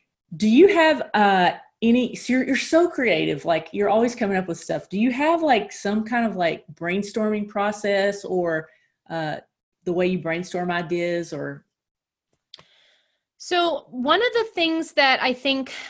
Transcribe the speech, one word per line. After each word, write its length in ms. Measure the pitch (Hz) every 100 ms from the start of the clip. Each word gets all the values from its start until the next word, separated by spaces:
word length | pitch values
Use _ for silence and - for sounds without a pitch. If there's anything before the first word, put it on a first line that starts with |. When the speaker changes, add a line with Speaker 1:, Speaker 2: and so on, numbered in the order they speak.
| _ _ - 156
Speaker 1:
do 100 | 214
you 200 | 240 370
have, 420 | 320 311 269 -
uh, 380 | 214 202 190 180 - - -
any, 340 | 226 247 247 -
so 160 | -
you're, 140 | 254 254
you're 100 | 262
so 320 | - 320 349
creative, 560 | 320 240 160 160 147
like, 240 | 160 160 160
you're 180 | 196 202
always 240 | 214 240
coming 240 | 240 208 190
up 100 | 185
with 100 | 165
stuff. 300 | - 160 -
Do 100 | 196
you 120 | 247
have, 320 | 247 302 339
like, 280 | 320 226 208
some 320 | - 202 214
kind 220 | 214 240
of, 120 | 226 190
like, 280 | 170 - -
brainstorming 720 | - 170 190 202 233 214 214 208
process 800 | 208 208 208 208 196 202 196
or, 460 | - 180 170 160 156 _ _ _ -
uh, 260 | 165 156 - - _ _ _
the 80 | -
way 140 | 175 180
you 120 | 180
brainstorm 520 | 160 165 180 180 180
ideas 640 | 175 165 175 175 170 165
or? 320 | 147 143 143 _ _ _ _ _ _ _ _ _ - _ _ _ _ _ _ _ -
Speaker 2:
So 480 | - 359 339 277 -
one 320 | 254 262 349 480
of 60 |
the 120 | 453 440
things 380 | - 330 320 320
that 300 | - 277 254
I 120 | 254
think 400 | 254 277 269 262 - -